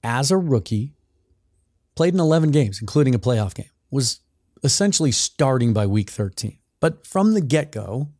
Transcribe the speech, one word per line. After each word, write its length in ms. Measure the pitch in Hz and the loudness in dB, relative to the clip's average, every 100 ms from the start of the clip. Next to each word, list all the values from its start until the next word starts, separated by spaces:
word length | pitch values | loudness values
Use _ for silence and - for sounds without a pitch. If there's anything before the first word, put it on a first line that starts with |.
As 300 | 117 120 139 | -2 -2 0
a 60 | 190 | 0
rookie, 560 | 170 123 - 107 131 _ _ _ _ _ _ _ _ _ _ - | 2 0 0 -4 -4 _ _ _ _ _ _ _ _ _ _ -2
played 180 | 165 | 0
in 80 | 180 | 2
eleven 300 | 160 160 156 | 2 4 4
games, 280 | 147 117 98 | 2 0 -4
including 340 | 110 151 139 | -2 2 2
a 60 | 120 | 2
playoff 340 | 127 117 101 | 0 0 -2
game, 180 | - - _ _ | -6 -18 _ _
was 300 | 139 120 - _ _ _ _ | -4 -4 -6 _ _ _ _
essentially 480 | 139 - 202 190 156 | -2 0 0 2 0
starting 640 | 113 - - 139 131 120 | 0 -4 0 0 2 2
by 120 | 107 101 | 2 2
week 240 | 104 101 | 0 -2
thirteen. 500 | - 101 - - - _ _ | -6 -6 -6 -12 -12 _ _
But 260 | 160 160 - | -2 -2 -6
from 280 | 190 208 | 0 2
the 80 | 220 | 2
get-go 680 | 143 151 - 110 98 117 147 | 2 0 -2 -8 -8 -8 -8